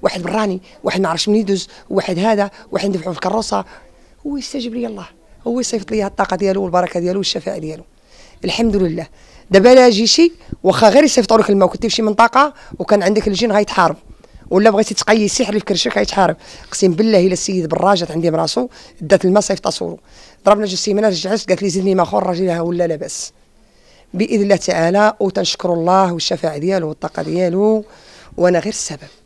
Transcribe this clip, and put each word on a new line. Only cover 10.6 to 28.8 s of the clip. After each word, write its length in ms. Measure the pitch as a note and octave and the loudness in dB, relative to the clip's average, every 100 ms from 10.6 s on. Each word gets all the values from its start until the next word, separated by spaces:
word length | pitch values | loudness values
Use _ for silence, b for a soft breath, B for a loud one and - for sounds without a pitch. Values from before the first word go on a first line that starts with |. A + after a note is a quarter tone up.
واخا 260 | - - A3 | 0 4 6
غير 160 | G#3+ | 6
يصيفطوا 340 | D4+ - G3+ A3 | 4 4 2 2
لك 120 | G#3 | 4
الماء، 180 | G3+ F#3 | 4 2
كنتي 200 | - A3+ | 0 -4
في 60 | |
شي 80 | - | -2
منطقه 520 | G#3+ G#3 A3+ C4+ C#4+ - B B | -2 2 4 4 0 -2 B B
وكان 240 | F#3 G#3 | 0 2
عندك 260 | F#3+ G#3 G#3+ | 2 0 0
الجن 240 | F#3+ A3+ | -2 0
غيتحارب، 440 | G#3 G#3 - E3+ D#3+ - - b b b | 0 0 0 0 0 -14 -20 b b b
ولا 200 | F#3 G#3+ | 4 4
بغيتي 240 | G3+ A3 | 4 0
تقيسي 500 | - - A3+ G#3 - | -2 0 2 2 0
حل 140 | A3 G#3 | -2 -2
في 40 | |
كرشك 340 | - F#3 - G#3 | -4 -4 -2 -2
غيتحارب، 380 | G#3 - F3+ D#3+ B B B | -2 0 0 0 B B B
اقسم 240 | - F#3+ | 0 0
بالله 280 | E3 A3+ G#3 | 2 2 4
الا 120 | F#3 | 2
السيد 360 | F#3 - F#3+ D#3+ | 0 -4 -4 -2
براجه 380 | E3 F#3 G3 E3+ | 0 2 0 0
عندي 200 | D#3+ E3+ | -2 -2
مراسو 380 | D#3+ E3 - B3 B B B | 0 -2 -2 -6 B B B
دات 240 | D#3 F#3+ | 0 2
الماء 160 | F#3 G3 | 4 2
صيفطا 300 | G3+ G3 G3 | 2 -4 -4
صورو. 280 | - F3 E3+ b b b b | -6 -8 -10 b b b b
ضربنا 220 | - G#3 G#3 | 2 2 2
جوج 120 | F3+ | -4
سيمانات، 340 | - G3 A3 | -2 0 0
رجعت 360 | F3+ F#3 G#3+ - | -2 -4 -4 -2
قالت 140 | F#3 | -2
لي: 60 | G3 | -2
"زيدني 260 | F3 F#3+ | -2 0
ما 80 | F#3+ | 0
اخر"، 240 | E3+ G3+ F#3 | 0 0 -2
راجلها 340 | F3 F#3 E3+ | -2 -2 -2
ولا 260 | E3+ F3 E3+ | -4 -2 -2
لاباس. 460 | D#3 - - - _ _ _ b b b b b F3+ | -4 -8 -12 -14 _ _ _ b b b b b -6
باذن 260 | G#3+ A3+ | -2 0
الله 140 | G3+ G3 | 2 0
تعالى، 580 | - F3 E3 G3 G#3+ G#3+ | 0 0 2 4 2 2
وتنشكر 520 | G3 F#3 F3+ - F#3 | -4 -2 -4 -4 -2
الله 400 | E3+ E3 F#3 F#3+ | -2 2 2 2
والشفاعه 460 | E3+ - F3+ E3 D3 | -2 -4 -4 -4 -4
ديالو 300 | E3 F#3+ D#3+ | -2 -2 -4
والطاقه 340 | D3+ D#3 - | -8 -10 -8
ديالو، 640 | D#3 E3 F3+ F3+ G#3 A3 G#3 B B B B - | -6 -2 0 2 2 0 -2 B B B B -2
وانا 220 | F3 F3+ | 2 2
غير 140 | F3 | -2
السبب. 360 | A3 | -8